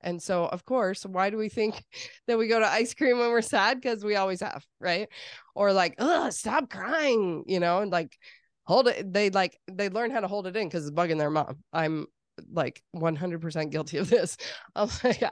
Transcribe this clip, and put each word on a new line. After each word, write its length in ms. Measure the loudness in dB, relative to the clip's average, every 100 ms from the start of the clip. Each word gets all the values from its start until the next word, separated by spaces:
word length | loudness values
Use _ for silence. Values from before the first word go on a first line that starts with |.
And 200 | -6 -6
so, 240 | -2 0 0
of 180 | -2 -2
course, 380 | 0 0 -2 -6
why 240 | -2 0
do 80 | 0
we 100 | -4
think 360 | -2 -2 -4 -12
<laughs> 340 | -16 -16 -10 -2
that 100 | 0
we 100 | 2
go 120 | 4
to 60 | 4
ice 260 | 2 0
cream 240 | 2 2 4
when 120 | 4
we're 120 | 2
sad? 400 | 2 2 2 2
'Cause 220 | -2 -2
we 120 | 0 0
always 240 | 0 -2
have, 260 | -6 -10 -14 _
right? 280 | -2 -2 -2 -10 -18 -18 -12
Or 180 | 0 4
like, 240 | 4 4 2
"Ugh, 340 | 2 2 0
stop 380 | -4 -2 -2 -2
crying," 720 | -6 -4 0 2 2 2 -2 -2
you 120 | 0
know, 200 | 2 2
and, 100 | 2
like, 260 | -2 -2 -10 -20 -20 _ _
hold 240 | 2 4 4
it. 240 | 2 -2
They, 180 | 0 2
like, 280 | 2 0 -4 -12
they 200 | -6 -4
learn 200 | -2 -2
how 80 | -2
to 80 | -2
hold 180 | -4 -4
it 80 | -4
in 140 | -4
'cause 160 | -4 -2
it's 100 | 0
bugging 220 | 0 2
their 120 | 2
mom. 340 | 0 -2 -6 _
I'm, 340 | -2 -2 -2 -6 _ _ -20 -8
like, 300 | -4 -4 -6 _
one 240 | -4 -2 -2
hundred 240 | -4 -6
percent 300 | -6 -4 -4
guilty 260 | -4 -4 -4
of 120 | 2
this. 260 | 2 2 -4 -12 -14
<laughs> 200 | -10 -4
I'm 120 | -2 0
like, 180 | 0 2 0